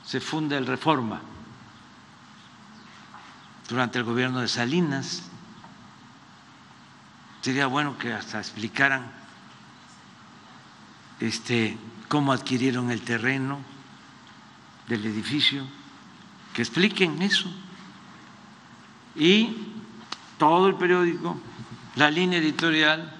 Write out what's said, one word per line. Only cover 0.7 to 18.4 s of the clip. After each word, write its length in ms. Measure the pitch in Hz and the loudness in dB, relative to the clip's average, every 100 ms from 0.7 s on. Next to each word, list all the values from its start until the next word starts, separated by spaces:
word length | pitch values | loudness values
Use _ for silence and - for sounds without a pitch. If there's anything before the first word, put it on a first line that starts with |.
| 127 160 147 113 95 - - - - - - - - - - - - - - - - - - - - - - - - - | 0 2 2 0 -6 -10 -18 -18 -20 -20 -20 -20 -20 -20 -20 -20 -20 -20 -20 -20 -20 -20 -20 -20 -20 -20 -20 -20 -20 -6
Durante 300 | 123 123 123 | -2 0 0
el 60 | |
gobierno 360 | 117 120 127 127 | 0 0 0 0
de 80 | 120 | -2
Salinas. 760 | 127 120 170 165 139 135 - - - - - - - - - - - - - - - - - - - - - - - | -2 0 2 2 0 -4 -8 -12 -18 -18 -20 -20 -20 -20 -20 -20 -20 -20 -20 -20 -20 -20 -20 -20 -20 -20 -20 -20 -8
Sería 240 | 127 131 135 | -2 0 2
bueno 300 | 139 147 120 | 2 -2 -4
que 160 | 120 | -6
hasta 260 | 107 - 110 | -6 -6 -8
explicaran, 720 | 98 - 110 - 139 135 123 - - - - - - - - - - - - - - - - - - - - - | -8 -8 -6 2 2 2 -6 -16 -20 -20 -20 -20 -20 -20 -20 -20 -20 -20 -20 -20 -20 -20 -20 -20 -20 -20 -20 -6
este, 580 | 113 - - 120 110 110 - - - | -4 -4 -2 0 0 -4 -14 -18 -2
cómo 240 | 147 139 | 0 2
adquirieron 580 | 127 135 127 131 123 123 | 0 0 0 0 0 -2
el 120 | 113 | -4
terreno 580 | 117 117 123 135 135 143 131 - - - - - - - - - - - - | -2 -2 0 -2 -4 -6 -12 -20 -20 -20 -20 -20 -20 -20 -20 -20 -20 -20 -6
del 180 | 117 110 | -4 -4
edificio, 580 | 107 107 147 - 139 135 - - - - - - - - | -6 -4 0 0 0 -8 -14 -20 -20 -20 -20 -20 -20 -10
que 100 | - | -4
expliquen 600 | 117 160 208 196 180 151 | 0 4 2 4 0 2
eso. 260 | 196 - 185 165 - - - - - - - - | 2 0 -2 -10 -16 -18 -20 -20 -20 -20 -20 -20